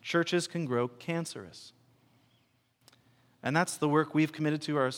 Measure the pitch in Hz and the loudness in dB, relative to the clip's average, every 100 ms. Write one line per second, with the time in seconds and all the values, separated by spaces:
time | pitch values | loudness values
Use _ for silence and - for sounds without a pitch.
0 | - 170 165 175 170 170 151 123 123 123 | 0 0 2 0 0 -4 0 0 0 -4
1 | - 165 160 - 92 - - _ _ _ | -6 -4 -4 -10 -14 -18 -20 _ _ _
2 | _ _ _ _ _ _ _ _ _ _ | _ _ _ _ _ _ _ _ _ _
3 | _ _ _ _ 120 151 180 - 151 147 | _ _ _ _ 0 2 0 0 2 4
4 | 156 151 156 156 151 151 151 147 127 | 2 2 2 2 0 0 -2 0 0